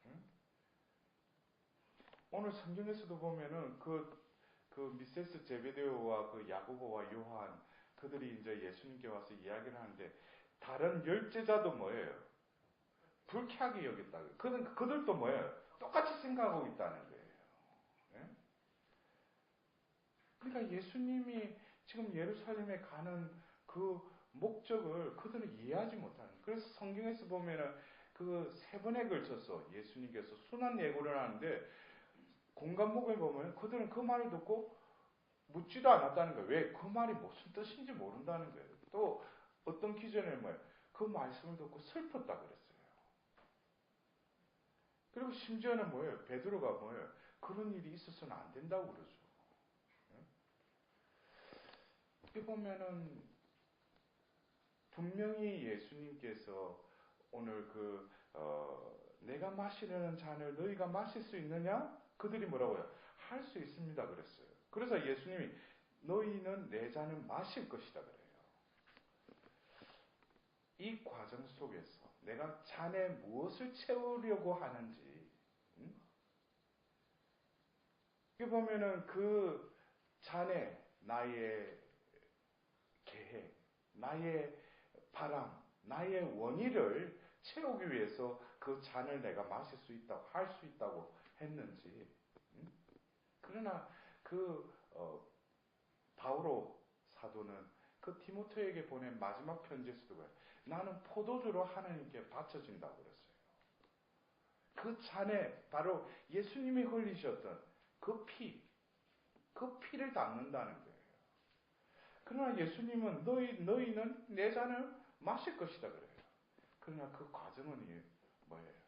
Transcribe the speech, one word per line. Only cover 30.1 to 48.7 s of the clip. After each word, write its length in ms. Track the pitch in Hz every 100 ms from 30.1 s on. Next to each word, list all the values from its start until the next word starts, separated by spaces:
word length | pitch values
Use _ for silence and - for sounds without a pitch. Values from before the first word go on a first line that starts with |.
| 113 104 107
순환 440 | - 240 247 226
예고를 380 | 156 143 143 139
하는데, 520 | 123 110 160 135 - - - - - - - - _
공감목을 640 | - 156 185 214 226 240 208
보면 380 | 160 139 165 -
그들은 340 | 214 240 214
그 100 | 233
말을 300 | 240 240 233
듣고 480 | 170 - 220 220 - - - - _ _ _ _
묻지도 420 | 170 165 247 254
않았다는 460 | 220 139 175 170 127
거예요. 120 | 98
왜? 240 | 151 -
그 140 | - 190
말이 260 | 220 233
무슨 380 | 170 - - -
뜻인지 400 | 208 214 233 269
모른다는 580 | 214 98 117 160 165 160
거예요. 140 | 143 139 - -
또 340 | 196 202 139 - - - _ -
어떤 300 | 160 214 208
기전에 400 | 226 214 180 127
뭐예요? 220 | 101 80 - - -
그 100 | -
말씀을 540 | 214 175 127 127 165 170
듣고 220 | 143 147
슬펐다 580 | 151 330 320 254 - -
그랬어요. 360 | - - - - - - - _ _ - - _ _ _ _ _ _ _ _ _ _ _ _ _ _ _ _
그리고 180 | 240 254
심지어는 580 | 233 - 220 240 233 180
뭐예요? 320 | 127 156 - -
베드로가 460 | 127 190 202 131
뭐예요? 400 | - 104 117 78 - - -
그런 340 | - 190 214
일이 200 | 190 156
있어서는 400 | 165 - 165 151 180
안 160 | -
된다고 400 | 135 160